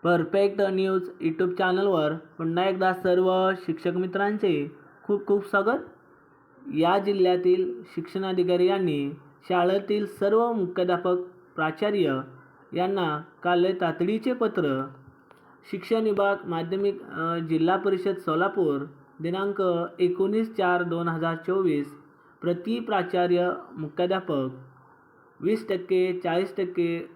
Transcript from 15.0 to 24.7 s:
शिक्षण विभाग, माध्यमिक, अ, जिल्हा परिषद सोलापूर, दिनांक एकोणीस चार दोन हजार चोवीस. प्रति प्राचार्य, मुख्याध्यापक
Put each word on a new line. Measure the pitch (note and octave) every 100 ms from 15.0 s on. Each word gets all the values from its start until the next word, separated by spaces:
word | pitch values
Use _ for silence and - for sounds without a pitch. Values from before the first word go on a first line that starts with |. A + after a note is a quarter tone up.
| - - _ - _ - -
शिक्षण | G3 - A3+
विभाग, | A3 G3+ G3 G3 -
माध्यमिक, | E3 E3 F#3+ G3+ G3
अ, | - E3+ E3 E3+
जिल्हा | E3 D#3+ E3 F#3+
परिषद | F#3+ F#3 G3 F#3+
सोलापूर, | - D#3+ F#3+ G3 E3 C#3+ D3 - - -
दिनांक | D#3+ F#3 G3 G3 F#3 E3+ F3 -
एकोणीस | F3+ F3+ F#3+ G#3+ A3 A3
चार | F3+ F3+
दोन | F3 E3 E3+
हजार | E3 E3 E3
चोवीस. | E3 F#3+ F#3+ D3 C#3+ - - _ _ _
प्रति | F3 F3 G#3+ A#3
प्राचार्य, | A3+ G#3 F3+ F#3 F3 F3 F3+ - - -
मुख्याध्यापक | D3+ - F3+ F#3+ F3+ D3 C3 C3 -